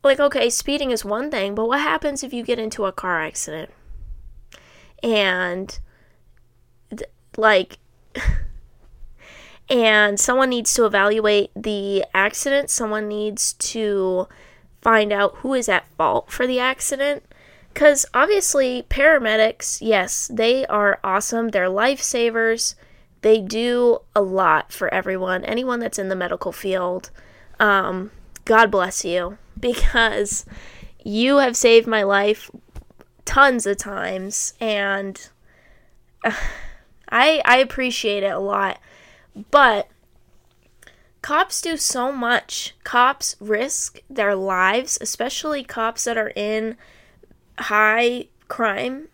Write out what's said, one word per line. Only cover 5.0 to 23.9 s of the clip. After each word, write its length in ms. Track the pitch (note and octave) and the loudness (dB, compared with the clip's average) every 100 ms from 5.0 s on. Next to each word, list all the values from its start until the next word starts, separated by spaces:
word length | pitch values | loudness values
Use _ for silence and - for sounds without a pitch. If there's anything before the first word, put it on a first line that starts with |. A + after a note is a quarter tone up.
And, 800 | A#3 G#3+ G3 F#3 F3+ F3+ G3 - - _ _ _ _ _ _ _ _ _ _ | 0 2 2 0 -4 -6 -8 -12 -14 _ _ _ _ _ _ _ _ _ _
th-, 200 | G#3 - _ _ - | -16 -16 _ _ 0
like, 400 | G#3+ G3 F#3 - _ _ _ | 4 4 0 -12 _ _ _
<laughs> 60 | - - - - - - _ - - - - - - - - - | -4 0 0 -4 -10 -20 _ -20 -20 -20 -20 -20 -20 -20 -20 -2
And 460 | B3+ A3+ G#3+ G#3 G3+ | 2 4 6 4 2
someone 320 | - B3 C4 | 0 2 2
needs 200 | B3 A3 - | 0 0 2
to 100 | A3+ | 2
evaluate 640 | G3+ G3+ A3 G#3+ G#3 G3+ - | 4 2 2 2 2 0 -6
the 500 | A3 G3+ G3 G3 - | -6 -4 -2 -2 0
accident. 560 | F#3+ G3+ - C#4 C#4 C#4 | 0 0 -2 0 0 0
Someone 380 | - A3 G#3+ G#3 | -4 -4 -4 -6
needs 460 | G#3 G#3+ G#3 - | -6 -6 -4 -6
to 760 | - - A#3 G#3+ G3 F#3+ F#3 F#3 - - - _ _ | -4 -8 -4 -2 -2 0 -2 -4 -12 -20 -20 _ _
find 280 | A3+ A3 G#3 | 2 4 2
out 260 | G3+ G3+ - | 2 0 -2
who 180 | B3+ C4 | -4 -2
is 120 | A3 | 2
at 220 | F3+ - - | 0 -2 -2
fault 340 | D#3+ - - | 0 0 -4
for 140 | - B3+ | -4 -2
the 140 | B3+ | 0
accident. 640 | B3+ C4 - C4+ C#4+ C#4+ _ - - - _ | -2 -2 -6 -2 -2 -4 _ -20 -20 -20 _
'Cause 320 | - D4 C#4+ - | 4 6 6 0
obviously, 720 | A#3+ D#4+ G4+ - C#4+ B3+ B3 - | 2 2 2 2 0 0 -2 -4
paramedics, 920 | C4 D4 D4+ A3+ A3 A3 - - - | 2 4 4 2 2 2 0 -10 -6
yes, 480 | A3 G#3 F#3 - - | 0 0 0 -6 -6
they 320 | A3+ A3+ B3+ C4 | -2 2 2 0
are 320 | G#3 G3+ - | 2 2 0
awesome. 460 | G3 F#3+ - A#3 A#3 | 0 -2 -2 -4 -2
They're 200 | G#3 F#3 | 0 0
lifesavers. 1040 | F#3+ A#3+ C#4 - B3 A#3 A3+ A3+ A3+ - - - - _ _ | 0 0 0 -4 0 0 0 0 0 -4 -6 -20 -20 _ _
They 180 | G#3+ A3 | 4 4
do 600 | F#3+ A3 A#3+ A#3+ A#3+ | 2 -2 0 2 2